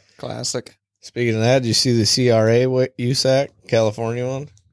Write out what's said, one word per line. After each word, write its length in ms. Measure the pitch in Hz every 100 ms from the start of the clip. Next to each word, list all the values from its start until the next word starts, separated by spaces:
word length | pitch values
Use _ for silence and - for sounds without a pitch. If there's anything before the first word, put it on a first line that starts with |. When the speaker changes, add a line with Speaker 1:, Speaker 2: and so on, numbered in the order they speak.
| _ -
Speaker 1:
Classic. 580 | - - - 123 - - _ _
Speaker 2:
Speaking 320 | - 120 120
of 80 | 110
that, 160 | 113 135
did 60 | 120
you 60 |
see 180 | 107 131 117
the 80 | 107
C 240 | - 123
R 180 | 113 110
A 180 | 120 131
wa-, 200 | 127 127 -
usac, 500 | 123 120 131 131 139 - -
California 580 | 113 110 107 113 120 127
one? 220 | 135 147 _ _